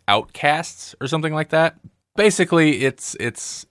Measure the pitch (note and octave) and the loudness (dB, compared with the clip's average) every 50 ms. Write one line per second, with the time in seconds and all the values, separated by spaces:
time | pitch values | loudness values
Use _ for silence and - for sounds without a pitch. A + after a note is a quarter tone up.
0 | - - G2+ - - - - - - D3 D3+ D#3+ E3 - - - - - - - | -2 0 0 0 0 -4 -8 -2 0 0 0 0 -2 -8 -12 -18 -20 -18 -14 -10
1 | C#3 C3 E3 D#3 D#3 D#3 D#3 D#3 D#3 - - D#3+ E3 D#3 - _ - - _ _ | -8 -4 -4 -2 -2 -2 -2 -4 -4 0 0 2 2 0 -2 _ -20 -20 _ _
2 | _ _ - F3 G#3+ G#3+ - - F3+ E3+ F3 E3 D#3 D3+ C#3+ - C3+ C3+ C3 - | _ _ 0 2 2 4 4 2 2 4 4 4 6 4 4 2 0 -2 -2 -4
3 | - - - - A2 A#2 - - - - - - - - | -10 -12 -8 -6 -6 -6 -6 -8 -12 -12 -12 -14 -16 -14